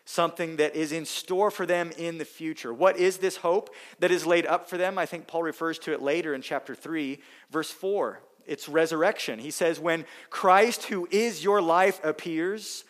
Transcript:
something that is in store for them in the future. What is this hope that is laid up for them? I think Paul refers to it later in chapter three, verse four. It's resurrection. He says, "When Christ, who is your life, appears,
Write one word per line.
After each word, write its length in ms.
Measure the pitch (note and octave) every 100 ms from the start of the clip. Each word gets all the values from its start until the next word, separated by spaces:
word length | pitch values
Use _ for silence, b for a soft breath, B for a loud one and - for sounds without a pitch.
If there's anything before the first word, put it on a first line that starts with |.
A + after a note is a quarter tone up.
| -
something 520 | - E3+ E3+ E3 D#3+
that 180 | D3+ D3+
is 160 | D#3
in 140 | E3 D3
store 440 | - - F#3 G#3
for 160 | G3 F3
them 260 | F3 E3+ D#3
in 220 | E3+ E3
the 60 | D3
future. 460 | - D#3+ D#3 B2
What 260 | A#2 F#3 -
is 200 | F#3 F#3
this 200 | F#3 -
hope 360 | E3+ F#3+ - B B -
that 120 | F3
is 160 | F3 D#3+
laid 180 | E3+ C#3+
up 240 | F3 -
for 80 | F3+
them? 220 | F#3 G3
I 80 | D#3+
think 180 | E3+ -
Paul 180 | E3
refers 360 | E3 - E3 D#3+
to 140 | -
it 80 | C3+
later 340 | C3+ E3 D#3+ C3+
in 80 |
chapter 320 | - C#3 - A#2+
three, 480 | D3 D#3+ C#3 C#3 B B _
verse 220 | D#3 D3+
four. 500 | - F#3+ G3+ B2 G2 - _ -
It's 240 | D3 -
resurrection. 720 | D#3 D#3+ D#3+ F3+ - - A2
He 100 | C#3
says, 300 | - E3+ D#3
"When 260 | E3 E3 B B B
Christ, 540 | - G3 F#3+ A#3 -
who 240 | - G3+ F3
is 340 | G3 A#3 E3
your 160 | F3+ G#3
life, 400 | E3 E3+ F#3+ -
appears, 800 | D#3 D#3 F3 D#3+ F3+ G#3+ G3+ -